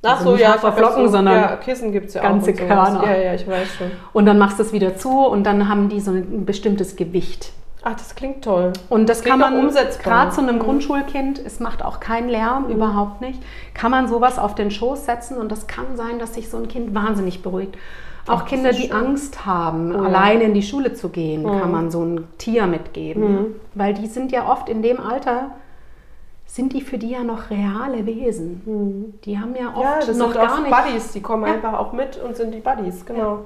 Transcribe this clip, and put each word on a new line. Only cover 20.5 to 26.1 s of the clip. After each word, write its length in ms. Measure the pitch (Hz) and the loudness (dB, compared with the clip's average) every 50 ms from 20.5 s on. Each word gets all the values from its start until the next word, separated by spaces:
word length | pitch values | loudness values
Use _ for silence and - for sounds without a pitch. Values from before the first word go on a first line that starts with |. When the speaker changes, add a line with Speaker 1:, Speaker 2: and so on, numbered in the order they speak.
| 208 | 4
Speaker 2:
die 80 | 208 | 2
Schule 320 | 202 - - 277 269 247 - | 0 0 -2 -2 -2 -2 -4
zu 160 | - - 175 | -4 -8 -6
gehen, 340 | - 175 165 156 156 156 156 | -4 -4 -4 -2 -2 -2 -2
Speaker 1:
Mhm. 160 | 208 202 196 | 0 0 0
Speaker 2:
kann 120 | 190 175 170 | 0 0 0
man 180 | 165 165 165 | 0 0 -2
so 120 | 160 170 170 | -2 -2 -2
ein 200 | 165 170 165 165 - - | -2 -2 -4 -6 -10 -14
Tier 300 | - - 226 226 233 208 | -10 -6 -2 0 2 2
mitgeben. 560 | 180 170 160 - - - 160 160 156 - 208 214 208 202 | 2 0 -2 -4 -8 -8 -8 -8 -6 -2 0 2 2 2
Speaker 1:
Mhm. 120 | 196 202 220 214 - - - - | 2 0 -2 -6 -10 -16 -14 -6
Speaker 2:
Weil 200 | 202 196 202 208 | -2 -2 -2 -2
die 140 | 202 214 | -2 -4
sind 240 | 220 - 247 262 262 | -8 -6 -6 -4 -2
ja 180 | 254 247 - - | -2 -2 2 2
oft 200 | 247 262 - - | 0 0 0 -6
in 120 | 226 220 | -4 0
dem 200 | 214 233 247 254 | 0 0 0 0
Alter, 460 | - 202 247 269 - 262 240 240 262 277 - - - - - - - - - - - - | -2 -4 -6 -4 -2 -2 -2 -2 -4 -8 -10 -16 -18 -20 -20 -20 -18 -20 -20 -20 -20 -20